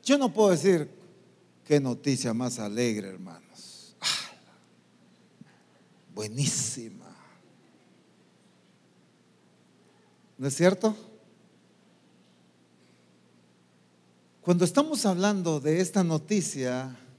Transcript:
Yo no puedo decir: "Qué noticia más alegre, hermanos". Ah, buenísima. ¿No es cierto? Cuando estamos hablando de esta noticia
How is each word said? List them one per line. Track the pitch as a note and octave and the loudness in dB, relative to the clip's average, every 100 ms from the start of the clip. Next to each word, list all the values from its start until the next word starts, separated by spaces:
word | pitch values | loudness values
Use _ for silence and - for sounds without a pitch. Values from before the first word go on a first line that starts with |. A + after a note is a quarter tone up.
Yo | - C#4+ | 2 2
no | B3+ | 2
puedo | E3 G#3+ | 4 4
decir: | E3 E3 F3 C#3+ - - - _ _ _ _ | 4 4 2 0 -12 -20 -20 _ _ _ _
"Qué | - D3 | 0 2
noticia | C3+ A#2+ D3 C3 B2 | 2 -4 -2 -2 -2
más | A2+ B2 A#2+ | -2 -4 -6
alegre, | G#2+ G#2 B2 G#2+ G2 | -8 -2 -2 -2 -6
hermanos". | F#2 F#2 E2 - - - - - _ | -12 -16 -20 -20 -20 -20 -20 -20 _
Ah, | - - - - _ _ _ _ _ _ _ _ _ _ - _ _ _ _ _ _ | -6 -4 -6 -18 _ _ _ _ _ _ _ _ _ _ -20 _ _ _ _ _ _
buenísima. | G2 G#2+ A#2 C#3+ - - - A2+ G2+ F#2 - - _ _ _ _ _ _ _ _ _ _ _ _ _ _ _ _ _ _ _ _ _ _ _ _ _ _ _ _ _ _ _ | -12 -10 -4 -4 -2 -6 -8 -14 -18 -20 -20 -20 _ _ _ _ _ _ _ _ _ _ _ _ _ _ _ _ _ _ _ _ _ _ _ _ _ _ _ _ _ _ _
¿No | C3+ | -6
es | C3+ | 2
cierto? | F3 G3 A3 G#3+ - - - _ _ _ _ _ _ _ _ _ _ _ _ _ _ _ _ _ _ _ _ _ _ _ _ _ _ _ _ _ _ _ | 2 4 -2 -2 -12 -20 -20 _ _ _ _ _ _ _ _ _ _ _ _ _ _ _ _ _ _ _ _ _ _ _ _ _ _ _ _ _ _ _
Cuando | - F3 | 2 4
estamos | F3+ - D4+ C#4 G#3 | 4 2 2 0 0
hablando | F3+ G3 G#3 F3 D#3 | 2 2 2 0 0
de | C#3 D#3+ | 0 0
esta | F#3 G3 | 2 2
noticia | F3 D#3 D3+ G#3 D#3 C#3+ B2+ B2 C3 B2+ - | 2 0 0 -2 -2 -4 -4 -4 -6 -12 -20